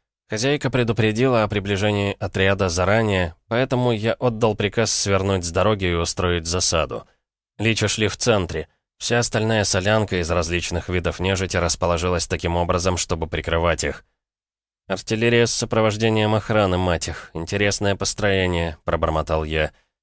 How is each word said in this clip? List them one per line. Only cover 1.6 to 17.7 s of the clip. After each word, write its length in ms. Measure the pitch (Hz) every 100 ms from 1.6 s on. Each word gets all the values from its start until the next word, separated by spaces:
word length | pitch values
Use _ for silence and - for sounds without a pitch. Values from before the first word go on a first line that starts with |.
| 98 98 104 104 101 -
отряда 500 | 95 101 95 98 95
заранее, 680 | 85 92 107 110 95 87 - _
поэтому 460 | 113 131 127 123
я 220 | 113 110
отдал 420 | - 127 110 113 104
приказ 360 | 101 110 107
свернуть 520 | - 101 98 95 95
с 60 | 85
дороги 340 | 85 92 110 92
и 80 |
устроить 520 | 85 85 - 90 87 82
засаду. 600 | 90 - 85 71 60 - _ _ _ _ _
Личи 280 | 104 110 104
шли 220 | - 107
в 80 | -
центре. 520 | - 107 87 80 73 _ _ _
Вся 220 | - 120
остальная 420 | 120 117 110 113
солянка 580 | 98 98 92 110 104 92
из 100 | 82
различных 580 | 87 80 87 - 85 -
видов 320 | 90 85 80
нежити 360 | 90 95 95 92
расположилась 720 | 85 - 87 85 90 87 -
таким 300 | 85 87 85
образом, 400 | 87 90 92 90
чтобы 320 | - 85 80
прикрывать 560 | 82 78 82 85 80
их. 200 | 73 - _ _ _ _ _ _ _ _ _
"Артиллерия 580 | 95 - 110 117 117 117
с 80 |
сопровождением 800 | - 113 110 110 104 113 110 107
охраны, 420 | 110 - 107 98 90
мать 300 | 90 82 -
их. 240 | 82 -
Интересное 600 | 80 82 101 104